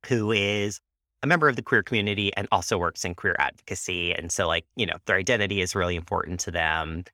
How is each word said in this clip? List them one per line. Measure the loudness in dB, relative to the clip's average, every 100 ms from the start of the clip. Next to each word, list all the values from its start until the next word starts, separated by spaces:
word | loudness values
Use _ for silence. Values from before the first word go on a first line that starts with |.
| 0
who | 0 4
is | 2 2 0 -2 -4 _ _ _ _
a | 2
member | 6 4
of | 2
the |
queer | 2 2
community | 2 0 0 0 0 -2
and | 0
also | 0 2 0
works | 0 -2
in | -8
queer | -2 -2 0
advocacy. | 0 -2 -12 -8 -6 -4 -2
And | -4 -4
so, | -2 0
like, | 0 -4 -4
you |
know, | -4 -4 0
their | 0
identity | 2 0 0 0
is | -2
really | 0 -2 -2
important | -2 -4 -2 -6
to | -4
them. | -2 0 0 -4 -8 -10